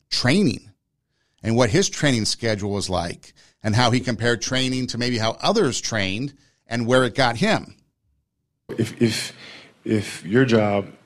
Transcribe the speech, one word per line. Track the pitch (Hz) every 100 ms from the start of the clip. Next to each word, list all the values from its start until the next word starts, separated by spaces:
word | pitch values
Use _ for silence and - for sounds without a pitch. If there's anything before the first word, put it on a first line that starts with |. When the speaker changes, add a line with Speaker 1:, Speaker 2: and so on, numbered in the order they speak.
| -
Speaker 1:
training. | - 123 185 175 - - _ _ _ _ _ _ _
And | 107 113
what | 120
his | 156 196
training | - 147 120 104
schedule | - 113 107 101
was | 101 92
like | 90 87 95 - _ _ _
and | 110 107
how | 123
he | 123
compared | 127 117 120 117
training | - 131 131 127 127
to | 117
maybe | 120 120
how | 110 -
others | 156 214 151 113
trained | - 110 95 101 143 - _ _ -
and | 117 117
where | 131
it | 123 117
got | 123 117
him. | 208 147 - - _ _ _ _ _ _ _ _ - -
Speaker 2:
If, | 113 -
if, | 117 - - - - - - _
if | - 110 101 - 82
your | 120 131
job | 113 104 101 95 -